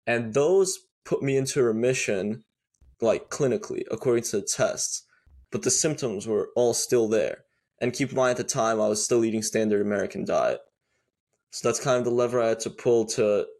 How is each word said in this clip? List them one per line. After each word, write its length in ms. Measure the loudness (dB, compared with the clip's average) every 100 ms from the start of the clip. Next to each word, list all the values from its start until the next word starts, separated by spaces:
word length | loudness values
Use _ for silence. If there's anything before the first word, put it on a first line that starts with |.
| -4
and 280 | -2 0
those 460 | 2 4 4 2 -2 _ _
put 180 | -6 -2
me 140 | 0 0
into 260 | 0 0
remission, 840 | 0 2 0 0 -2 -2 -2 -6 _ _ _ _ _ -4
like, 300 | 0 0 -2
clinically, 540 | -2 0 0 -4 -8 -6
according 340 | -4 0 0
to 160 | 0 -4
the 60 | -4
tests, 600 | -2 -2 -2 -6 -8 _ _ _ -20 _
but 100 | -4
the 80 | -2
symptoms 560 | 0 0 -2 -4 -6 -2
were 240 | -2 -2 2
all 180 | 2
still 340 | 2 2 2 4
there. 360 | 2 0 -4 _ _ _ -6
And 120 | -4
keep 160 | -2 -4
in 60 | 0
mind, 160 | 0
at 40 | 0
the 60 |
time, 360 | -2 0 0 2
I 80 | 0
was 160 | 0
still 200 | 2 2
eating 180 | 2 0
standard 400 | -2 0 2 2
American 420 | 0 0 -2 -6
diet. 360 | -2 0 2 -2 -8 _ _ _ _ _ _ _ _
So 160 | -4 -2
that's 120 | -2
kind 180 | 0 0
of 60 |
the 60 | 2
lever 300 | 2 2 2
I 60 | 0
had 120 | 0
to 100 | -4
pull 360 | -4 2 2 2
to 400 | 0 2 2 -2 -10